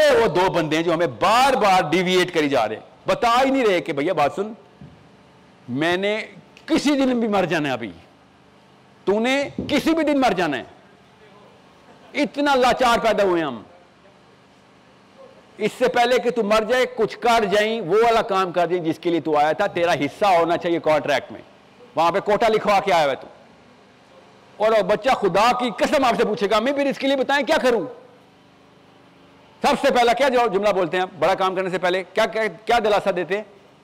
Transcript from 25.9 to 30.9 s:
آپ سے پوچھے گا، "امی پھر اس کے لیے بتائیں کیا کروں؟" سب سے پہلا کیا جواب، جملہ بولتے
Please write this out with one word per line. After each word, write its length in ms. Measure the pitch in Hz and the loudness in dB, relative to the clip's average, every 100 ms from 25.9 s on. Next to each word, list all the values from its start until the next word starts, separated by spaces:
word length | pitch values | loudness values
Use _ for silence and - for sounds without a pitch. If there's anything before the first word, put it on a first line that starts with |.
| 294 | 2
آپ 100 | 254 208 | 0 0
سے 80 | |
پوچھے 260 | 208 214 196 | 0 0 0
گا، 60 | 214 | 0
"امی 160 | 240 | 0
پھر 140 | 285 277 | -2 -2
اس 120 | - | -2
کے 80 | 269 | -2
لیے 100 | 277 | 0
بتائیں 300 | 254 285 247 | 0 -2 0
کیا 100 | 320 | 0
کروں؟" 240 | 247 226 147 - - - _ _ _ _ _ _ _ - - _ - - - - | 2 0 -2 -12 -20 -20 _ _ _ _ _ _ _ -20 -20 _ -20 -20 -20 -4
سب 120 | 269 277 277 | -2 2 2
سے 80 | |
پہلا 180 | 247 240 | 2 2
کیا 160 | 233 277 | 2 2
جواب، 260 | 247 233 | 2 0
جملہ 140 | 190 208 | 0 0
بولتے 280 | 190 170 | 0 0